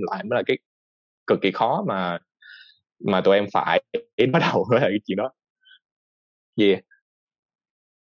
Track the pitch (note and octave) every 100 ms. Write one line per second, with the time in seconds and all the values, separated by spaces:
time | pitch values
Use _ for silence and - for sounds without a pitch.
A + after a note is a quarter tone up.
0 | F#2+ F#2+ G2+ A#2+ F#2 C3 _ _ _ _
1 | _ _ - G2 G2 - A#2 E3 F#3+ F#2+
2 | F2+ E2+ - _ - - - _ _ _
3 | G2+ F#2 G2 G2 G2+ F#2 - F2 - -
4 | - - C3 E3 - G#2 F#2 A#2 G#2+ G#2
5 | - G2 B2+ - _ _ _ - _ _
6 | _ _ _ _ _ - G2+ F#2+ - _
7 | _ _ _ _ _ _ _ _ _ _